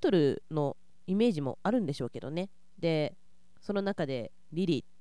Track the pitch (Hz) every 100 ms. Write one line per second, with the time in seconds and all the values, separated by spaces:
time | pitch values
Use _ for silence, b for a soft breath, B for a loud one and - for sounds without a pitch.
0 | 349 190 143 - - 156 143 - - -
1 | - 196 240 160 135 - 190 247 165 143
2 | 120 - 123 160 196 - - - 170 160
3 | 147 - - - - - - 202 196 190
4 | 147 131 104 - - 156 185 147 - -